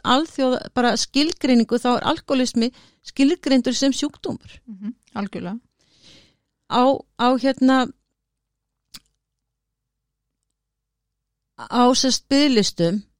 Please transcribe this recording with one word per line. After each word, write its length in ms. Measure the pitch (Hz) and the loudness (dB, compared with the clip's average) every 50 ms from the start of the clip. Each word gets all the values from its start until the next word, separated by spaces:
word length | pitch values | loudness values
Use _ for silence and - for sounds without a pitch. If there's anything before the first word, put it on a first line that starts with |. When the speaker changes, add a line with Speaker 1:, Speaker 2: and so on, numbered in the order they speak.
| - | -2
Speaker 1:
alþjóða, 680 | - 247 269 330 - - - 262 254 247 - - - | 0 0 0 0 -2 -4 -2 -2 -2 -2 -2 -6 -6
bara 200 | - 254 240 240 226 | -2 0 0 0 0
skilgreiningu, 800 | 233 - - - 269 302 330 - - - 269 254 233 220 - 240 | -2 -4 -2 0 0 0 0 -2 -2 0 2 4 4 2 2 0
þá 220 | 240 - 247 247 - | -2 0 0 0 0
er 60 | - - 311 | 0 -2 -4
alkoholismi 580 | - - - 277 254 254 240 - 233 220 254 - _ _ _ _ _ | -4 -4 -2 -2 0 0 0 0 -2 -2 -2 -4 _ _ _ _ _
skilgreindur 720 | _ - - - 277 277 359 - - 294 269 254 240 262 240 | _ -8 -2 2 2 2 2 0 0 0 2 2 2 0 -2
sem 180 | - 269 277 | 0 0 0
sjúkdómur. 680 | 254 - 285 294 - - - 349 226 - - - - - _ | 0 -2 -4 -6 -8 -8 -10 -10 -10 -10 -14 -20 -20 -20 _
Speaker 2:
Mhm, 280 | 247 208 185 208 214 - _ _ _ - | -20 -16 -12 -12 -12 -12 _ _ _ -10
algjörlega. 460 | 214 202 196 - - - 175 202 240 - _ _ _ _ _ _ _ _ - - - _ _ _ _ _ _ _ _ _ - | -10 -10 -8 -8 -10 -10 -10 -10 -12 -14 _ _ _ _ _ _ _ _ -20 -20 -20 _ _ _ _ _ _ _ _ _ -4
Speaker 1:
Á, 260 | - 240 247 269 277 - - _ _ - | 0 2 2 2 2 0 -4 _ _ -2
á 100 | 240 247 262 240 | 0 0 2 2
hérna, 540 | 262 269 262 - 262 262 262 262 247 - - _ _ _ _ _ _ _ _ _ _ _ _ _ _ _ _ _ _ _ - - _ _ _ _ _ _ _ _ _ _ _ _ _ _ _ _ _ _ _ _ _ _ _ _ _ _ _ _ _ _ _ _ _ _ _ _ _ _ _ _ _ _ _ _ _ _ _ _ _ _ _ - | 0 -2 0 2 2 4 4 2 0 -2 -6 _ _ _ _ _ _ _ _ _ _ _ _ _ _ _ _ _ _ _ -20 -20 _ _ _ _ _ _ _ _ _ _ _ _ _ _ _ _ _ _ _ _ _ _ _ _ _ _ _ _ _ _ _ _ _ _ _ _ _ _ _ _ _ _ _ _ _ _ _ _ _ _ _ -20
á 240 | 113 - - 247 247 247 262 | -12 -4 0 2 2 2 2
sérst 320 | - - 262 233 - - - | 2 0 0 -2 -2 -2 0
biðlistum 720 | 277 277 294 294 254 214 190 - - - 170 170 190 208 - _ _ | 2 2 4 4 2 2 0 0 0 -2 0 0 0 -2 -6 _ _